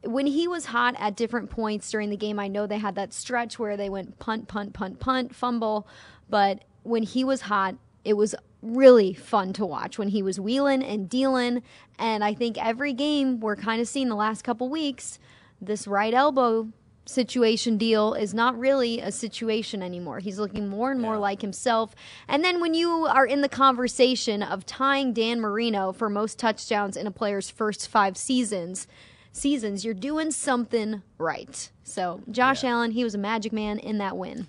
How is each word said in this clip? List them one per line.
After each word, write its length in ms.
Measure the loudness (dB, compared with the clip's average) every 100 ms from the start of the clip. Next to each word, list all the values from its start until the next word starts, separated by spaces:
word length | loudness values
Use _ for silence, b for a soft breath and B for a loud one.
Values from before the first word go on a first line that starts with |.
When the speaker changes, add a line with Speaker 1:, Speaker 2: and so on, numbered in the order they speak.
Speaker 1:
When 240 | -2 0 2
he 200 | 2 0
was 180 | -2 -4
hot 280 | 0 0 0
at 180 | -4 -2
different 320 | -2 -2 -4
points 420 | -4 -2 -4 -4
during 200 | -4 -4
the 60 | -4
game, 200 | -4 -4
I 80 | -4
know 200 | -4 -2
they 100 | -2
had 180 | -4 -4
that 180 | -6
stretch 440 | -8 -4 -4 -4 -4
where 160 | -4
they 140 | -4 -4
went 300 | -6 -8 -10
punt, 300 | -6 -6 -4
punt, 260 | -8 -8
punt, 260 | -6 -8 -6
punt, 340 | -2 0 -2
fumble. 520 | -4 -2 0 0 -2 -4 B B B _
But 340 | 4 4 2 _ _
when 200 | -2 -2
he 200 | 0 0
was 160 | 0 0
hot, 340 | 0 0 0 -4 _ _
it 80 | 0
was 220 | 2 2 0 _ _
really 540 | -6 10 12 12 8
fun 400 | 0 0 0 0
to 100 | -4
watch 340 | -4 -4 -6 -4
when 100 | -2
he 140 | 0
was 160 | -2 -4
wheeling 440 | -2 2 2 2
and 260 | 0 -4 -4
dealing. 540 | 0 2 2 0 -2 -6 B B -4
And 240 | -2 0
I 120 | 0
think 280 | 0 -4 -2
every 300 | -4 -2 -2
game 480 | -2 0 2 0 0
we're 160 | -2 -4
kind 240 | -2 -2
of 80 | -2
seeing 220 | -2 -2
the 40 |
last 280 | 0 -2 -4
couple 260 | -4 -4 -2
weeks, 500 | -2 -4 -6 -12 -16 b b b b
this 280 | -8 -6 -2
right 260 | 0 2
elbow 560 | 4 4 4 2 2 -2 -12 _ _ -6
situation 720 | -2 -2 2 2 2 0 0
deal 340 | 4 4 4
is 220 | 0 -4
not 240 | 0 0 2
really 420 | 2 2 2 -2
a 100 | -4
situation 720 | -6 -8 -6 -2 -2 -2 -6
anymore. 360 | -6 -8 -8 -8
He's 200 | -8 -6
looking 300 | -6 -4 -6
more 220 | -2 -2
and 100 | -2
more 140 | -2
Speaker 2:
Yeah. 60 | 0
Speaker 1:
like 200 | -2 -2
himself. 540 | -6 -4 0 0 0 -8 B B B
And 160 | 2
then 160 | 2 2
when 140 | 2
you 320 | 2 2 2 4
are 180 | 4
in 160 | 4 2
the 80 | 0
conversation 920 | 4 4 4 -2 4 4 4 -2 -2
of 240 | -2 -6 -8
tying 480 | -2 0 2 0
Dan 260 | 0 0 0
Marino 520 | -2 -2 0 0 -2
for 180 | -2 -2
most 280 | 0 -2 0
touchdowns 560 | -2 -2 -2 -2 -2
in 120 | -4 -8
a 40 |
player's 380 | -4 -2 -2 -6
first 400 | -4 -4 -4 0
five 300 | 2 2 0
seasons, 680 | -2 0 0 -2 -6 -10 -14 B B B B
seasons, 520 | -4 0 0 -2 -4
you're 80 | -4
doing 380 | -4 -4 -2 -2
something 720 | -2 0 0 0 -2 -2 -6 -10 _
right. 500 | -4 -4 -10 -14 -14 _
So 380 | -12 -6 -4 -6 -6
Josh 320 | 2 4 4
Speaker 2:
Yeah. 80 | 2
Speaker 1:
Allen, 220 | 2 0
he 100 | 0
was 100 | -2
a 40 | -2
magic 340 | -2 -2 -2
man 260 | -4 -4 -4
in 180 | -4 -4
that 180 | -4 -4
win. 300 | -8 -10